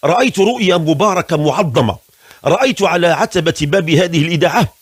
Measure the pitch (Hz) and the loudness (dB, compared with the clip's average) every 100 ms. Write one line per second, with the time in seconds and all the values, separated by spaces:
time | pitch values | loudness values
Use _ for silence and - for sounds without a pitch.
0 | 143 180 262 190 196 240 190 180 156 156 | 0 0 0 0 0 0 0 2 0 0
1 | 208 180 - 160 147 202 185 120 117 80 | 0 0 -2 -2 0 0 0 0 0 -2
2 | _ _ - - 123 185 269 202 196 175 | _ _ -20 -6 -2 0 0 0 0 2
3 | 170 151 220 185 160 - 147 190 160 156 | 0 0 -2 -2 -2 -2 -2 0 2 0
4 | 180 170 151 170 170 175 180 _ | 2 0 0 0 0 0 -2 _